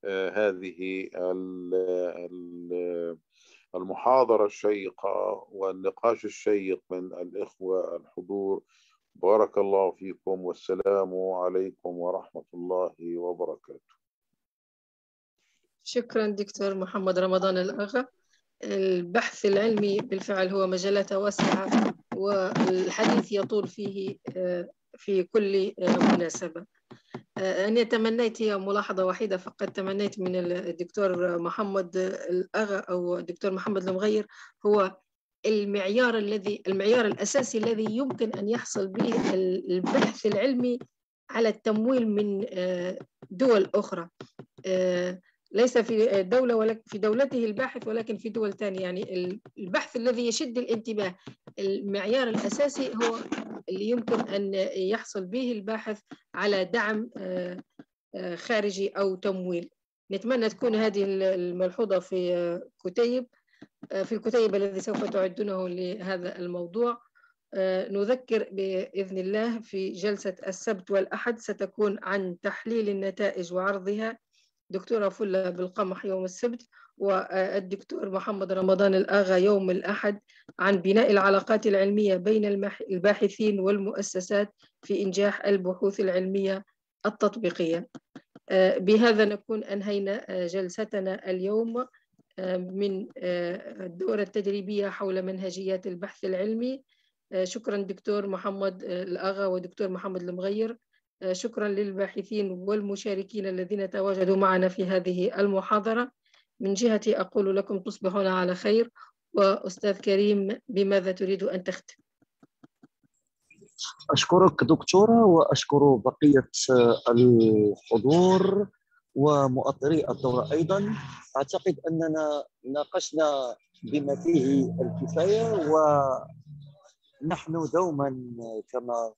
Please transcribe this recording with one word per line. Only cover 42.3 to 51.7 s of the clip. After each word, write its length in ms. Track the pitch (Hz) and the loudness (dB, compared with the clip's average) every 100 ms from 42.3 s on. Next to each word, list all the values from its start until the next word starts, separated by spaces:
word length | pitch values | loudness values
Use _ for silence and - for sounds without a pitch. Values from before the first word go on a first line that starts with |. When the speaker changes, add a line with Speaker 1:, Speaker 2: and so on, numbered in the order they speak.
| 196 196 | -2 -4
Speaker 2:
آه، 480 | 190 180 180 180 190 - _ - | -4 -4 -2 -4 -8 -14 _ -18
دول 400 | 180 262 220 190 202 | -2 4 4 4 0
أخرى. 340 | 208 180 170 _ - _ - - 190 | -2 -6 -8 _ -20 _ -20 -12 -2
آه، 560 | 185 185 180 180 185 _ _ _ | 0 2 0 -2 -8 _ _ _
ليس 260 | 196 247 247 | 2 4 4
في 460 | 226 226 226 196 | 2 2 4 4
دولة 320 | 185 240 262 226 | 2 2 2 2
ولك-، 280 | 220 220 _ | 2 -2 _
في 120 | 214 | -2
دولته 480 | 214 220 269 269 226 | 0 2 0 0 -2
الباحث، 420 | 208 254 247 226 | -2 -4 -6 -6
ولكن 300 | 220 220 214 | -6 -4 -8
في 120 | 226 | -6
دول 240 | 214 214 | -4 -4
تانية. 260 | 196 208 185 | -2 -6 -4
يعني 340 | 185 180 208 185 | -6 -6 -6 -4
ال-، 240 | 180 208 - - | -6 -6 -12 -14
البحث 380 | 185 294 - 247 | -4 -4 -2 -4
الذي 320 | 233 233 240 | -2 0 -2
يشد 300 | 226 294 233 | -2 -4 -4
الانتباه، 580 | 240 226 226 208 196 185 - - - - | -2 -4 -4 -4 -4 -6 -20 -20 -20 -6
المعيار 680 | 196 | -4